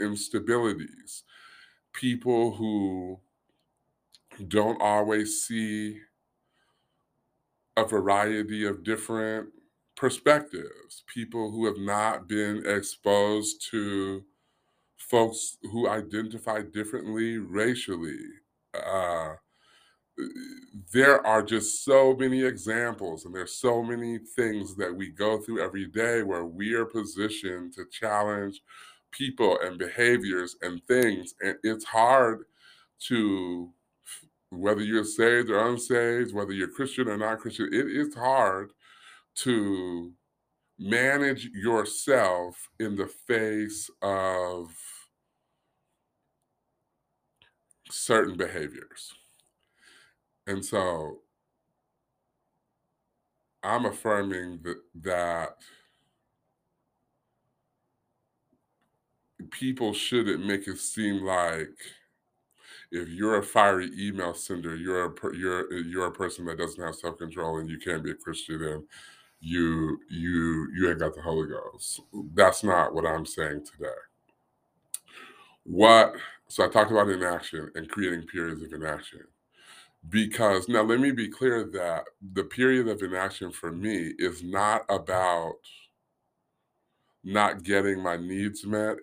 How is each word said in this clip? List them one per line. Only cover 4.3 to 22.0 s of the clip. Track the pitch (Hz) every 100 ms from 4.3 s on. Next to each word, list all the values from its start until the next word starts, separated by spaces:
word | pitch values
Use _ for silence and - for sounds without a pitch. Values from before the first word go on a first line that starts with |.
| - 92
don't | 104 107 -
always | 104 104 104 107 107 -
see | - 113 110 107 107 107 - _ _ _ _ _ _ _ _ _ _ _ _ _ _ _ _ -
a | 110
variety | 107 95 101 107 107 101 107 104
of | 95
different | 95 110 - 113 110 110 - - _ _ _ -
perspectives, | 127 - 147 147 - 87 - - - - -
people | 120 113 117 110
who | 113 110
have | 104
not | 101 104 107 82 87
been | 107 104 107 -
exposed | 101 98 - 104 101 104 107 107 - -
to | 110 101 98 98 98 - _ _ _ _ _ _ -
folks | - 117 113 - - - 107
who | 113 120
identify | 107 104 104 110 113 113 107
differently | 101 104 107 127 87 110 113 113
racially. | 92 98 117 120 - 87 80 60 50 - _ _ _
Uh, | 85 78 95 87 82 80 80 _ _ _ _ _ _ _ - - - - - - 104 -
there | 123 139 135 110
are | 110
just | 104 113 104 - -
so | 135